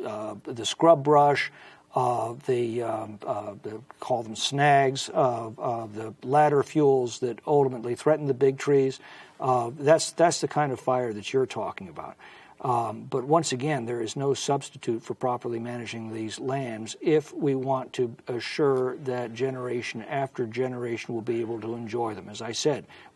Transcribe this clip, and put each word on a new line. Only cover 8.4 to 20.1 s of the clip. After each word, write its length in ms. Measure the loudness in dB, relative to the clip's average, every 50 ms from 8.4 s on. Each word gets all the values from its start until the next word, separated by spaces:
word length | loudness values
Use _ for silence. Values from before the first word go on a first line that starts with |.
| 4 2 2 2
trees. 420 | 2 4 4 6 6 4 0 -4 -10 -20 -20 -20 -20 -18 -12 -4
Uh, 320 | 0 2 2 2 0 -2 -6
that's, 360 | 0 4 6 6 6 6 2 2
that's 280 | 4 4 4 4 2
the 80 | -2 -2
kind 240 | 0 0 0 0 0
of 60 | -2
fire 340 | 0 0 0 2 0 -2 -4
that 200 | -6 -6 -2 0
you're 140 | 0 0
talking 420 | 0 -2 -4 -6 -6 -6 -8 -10 -12
about. 280 | -12 -12 -12 -12 -14 -16 -20 -20 -20 -20 -20 -20 -16 -8
Um, 480 | -4 -2 0 0 0 -2 -4 -8 -8 -4
but 140 | -4 -2 2
once 280 | 4 4 4 4 4 -2
again, 320 | -2 -2 0 -2 -2 -2
there 160 | -2 -4 -4
is 160 | -4 -4 -4
no 160 | -2 0 0 0
substitute 680 | 0 0 0 0 -2 -2 -6 -14 -10 -4 -4 -4 -4 -4
for 100 | -8 -8
properly 460 | -4 -2 -2 -2 -2 -4 -6 -6 -6
managing 560 | -6 -8 -8 -8 -8 -10 -10 -10 -10 -8 -8
these 260 | -8 -8 -8 -8 -8
lands 560 | -6 -4 -4 -4 -4 -6 -8 -8 -10 -10 -10 -6 0
if 320 | 2 2 2 2 0 -4
we 200 | -4 -2 0 0
want 380 | 0 -2 -2 -2 -2 -4 -4 -4
to 220 | -2 -2 -2 -4 -8 -10
assure 720 | -8 -8 -6 -6 -6 -2 0 2 2 2 2 0 0 -4 -6
that 360 | -6 -6 -4 -4 -4 -6 -6
generation 680 | -4 -4 -2 -2 -4 -6 -4 -4 -4 -6 -6 -8 -8 -8
after 420 | -6